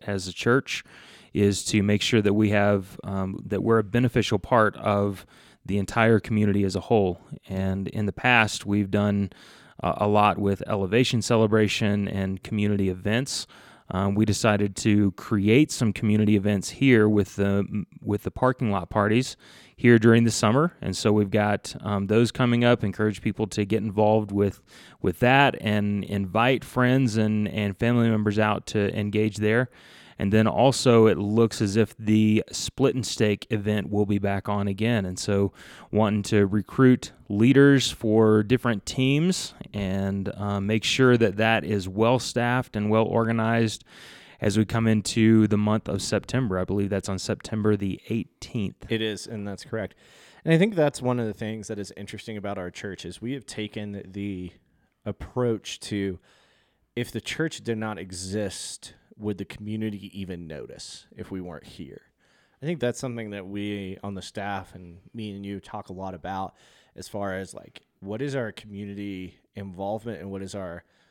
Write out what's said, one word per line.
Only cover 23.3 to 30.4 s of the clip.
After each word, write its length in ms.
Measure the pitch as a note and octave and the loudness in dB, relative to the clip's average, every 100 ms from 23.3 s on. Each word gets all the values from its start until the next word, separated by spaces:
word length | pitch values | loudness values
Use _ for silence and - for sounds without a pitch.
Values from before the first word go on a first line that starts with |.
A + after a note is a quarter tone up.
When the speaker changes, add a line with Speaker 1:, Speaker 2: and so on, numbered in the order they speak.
| G#2 G#2 | -4 -4
Speaker 1:
to 180 | - G2+ | -2 -2
get 180 | G#2+ | -2
involved 480 | G#2+ G2 G#2+ A2 G#2 | -2 2 4 4 2
with, 300 | G2+ G2+ - _ - - - | 0 0 -2 _ -20 -20 -6
with 180 | F#2+ - | -4 0
that 360 | A#2+ C3+ C#3 - | 2 4 4 2
and 420 | G#2+ G#2 G#2 G2+ - | -2 0 0 -2 -4
invite 580 | G2+ G2 A2 A#2+ C3 | -4 -2 0 2 0
friends 540 | - C3 B2 C3 B2+ A2 | -2 0 2 4 2 2
and, 300 | G#2+ G#2+ G#2 | 0 0 -2
and 280 | G#2+ G#2 F#2+ | -2 -4 -2
family 320 | A#2 A#2+ A#2 | 0 2 4
members 300 | A2 G#2+ G#2 | 2 2 2
out 260 | G#2+ G2+ - | 2 0 -2
to 300 | G#2+ G2+ G#2 | -2 0 -2
engage 400 | G#2 G#2 G#2+ G2+ | -2 0 0 0
there. 320 | G#2 A2+ B2+ - - - - - | 0 2 0 -6 -20 -20 -16 -6
And 140 | G2 | 0
then 140 | G#2+ | 2